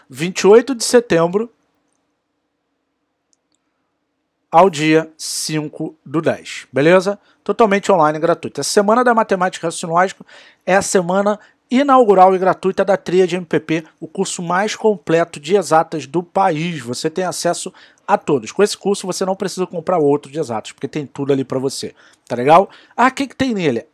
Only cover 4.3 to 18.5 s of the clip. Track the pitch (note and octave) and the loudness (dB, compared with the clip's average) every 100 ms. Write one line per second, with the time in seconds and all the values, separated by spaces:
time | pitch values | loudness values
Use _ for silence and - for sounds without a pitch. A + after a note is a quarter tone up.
4.3 | _ _ D#3+ F#3+ D3 D#3 D#3 D#3+ - - | _ _ 4 4 2 2 2 0 -10 -12
5.3 | - - D#3 D3+ - D#3+ - - D3 D3 | -10 -6 -6 -6 -10 -12 -12 -8 -2 -2
6.3 | G#2 - - - C3 D#3 F#3 F#3 G3+ _ | -4 -8 -18 -6 0 4 4 2 -6 _
7.3 | _ - G3 A3 G3+ - F#3+ D3+ D#3 E3 | _ -4 2 2 2 2 2 2 0 -2
8.3 | E3 A#2+ - C#3 G#3 G3+ A#3 B3 A3+ G#3+ | -2 -4 -8 -2 0 2 2 2 2 0
9.3 | F#3+ F#3 - E3 D#3+ F3 E3+ F#3+ - - | -2 -2 -4 -8 -8 -2 0 0 -4 -20
10.3 | - - _ - F#3+ - G3+ E3+ F#3+ G3+ | -20 -20 _ 0 0 2 0 0 0 0
11.3 | G#3 _ _ - B3 C#4 C4 A3 F#3+ F#3 | -4 _ _ -2 0 4 4 6 6 6
12.3 | F#3 F#3 D#3+ F#3+ F#3+ G3 F#3 - F3+ F3+ | 4 0 0 -2 -2 0 -2 0 0 0
13.3 | F3+ F3 D#3 D3+ D#3+ D#3 - D#3 - F#3 | -2 -4 -4 -2 -6 -6 -18 -12 -8 -8
14.3 | - E3+ F3+ G#3+ - A3 G3+ - E3 E3+ | -6 -4 -2 -2 -2 -2 -2 0 0 0
15.3 | D#3 D3 G3+ D3 D#3 D#3+ D#3+ C3+ D#3+ F3 | -6 -2 0 2 2 2 -4 -6 -8 -4
16.3 | G3 G3 D#3 F3 D#3+ A#2 B2 D#3+ D#3+ F3+ | 0 0 -2 -6 -8 -10 -6 -6 -4 -6
17.3 | D3+ F3 E3+ F#3 - - _ - G3+ - | -4 -4 -4 -8 -16 -20 _ -2 0 0
18.3 | C#3 G#2+ | -4 -4